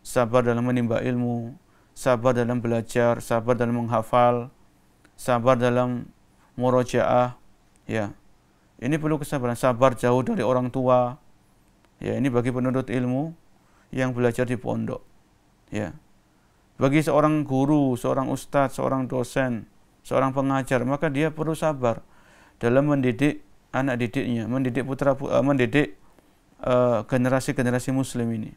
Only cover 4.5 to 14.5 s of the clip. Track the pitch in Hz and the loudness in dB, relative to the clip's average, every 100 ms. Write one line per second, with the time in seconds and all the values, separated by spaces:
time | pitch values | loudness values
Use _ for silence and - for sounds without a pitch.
4.5 | _ _ _ _ _ _ - - 123 120 | _ _ _ _ _ _ -10 -2 2 2
5.5 | 123 123 123 123 120 - _ _ _ _ | 4 2 2 0 -4 -10 _ _ _ _
6.5 | - 123 127 120 123 104 123 123 - - | -2 2 2 2 0 2 2 0 -4 -20
7.5 | _ _ _ - 110 101 - _ _ _ | _ _ _ -6 -4 -4 -10 _ _ _
8.5 | _ _ - 120 156 156 156 147 147 120 | _ _ -8 -4 -2 -2 -4 -4 -4 -4
9.5 | 120 - 117 131 113 123 123 127 220 127 | 0 0 4 2 4 2 2 0 0 0
10.5 | 127 123 135 127 127 123 127 - _ _ | 0 0 -2 2 2 2 -6 -18 _ _
11.5 | _ _ _ _ _ 98 110 135 120 120 | _ _ _ _ _ -6 -2 0 0 0
12.5 | 123 127 131 127 123 123 127 160 165 _ | -2 -2 -2 -2 -4 -2 -4 -6 -10 _
13.5 | _ _ _ _ 127 131 120 120 117 123 | _ _ _ _ -4 -4 2 0 2 -2